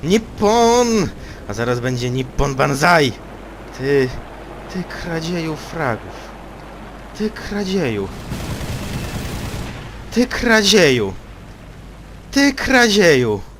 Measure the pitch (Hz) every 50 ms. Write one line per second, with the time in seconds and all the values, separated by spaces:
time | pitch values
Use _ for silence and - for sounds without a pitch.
0 | - 151 190 226 220 - - - 214 202 220 240 233 233 233 247 247 233 226 220
1 | 175 113 - - - - - - - - 101 110 117 120 123 120 120 127 131 123
2 | 120 127 123 131 127 127 - - 135 143 139 131 139 143 143 135 151 175 175 165
3 | 147 131 - - - - - - - - - - - - - - 127 139 143 139
4 | 131 127 - - - - - - - - - - - - - 185 175 - - -
5 | - 175 165 165 160 165 180 175 160 160 156 147 - - - 165 156 131 113 -
6 | - - - - - - - - - - - - - - - - - - - -
7 | - - - - 208 214 - - - - 202 202 208 190 190 196 170 127 110 101
8 | 98 95 - - - - - - - - - - - - - - - - - -
9 | - - - - - - - - - - - - - - - - - - - -
10 | - - - 233 247 240 - - - 240 226 220 208 196 196 214 175 143 131 120
11 | 104 95 95 - - - - - - - - - - - - - - - - -
12 | - - - - - - - 277 277 285 269 - - - 262 254 240 226 196 202
13 | 196 170 151 131 123 113 107 98 - - - -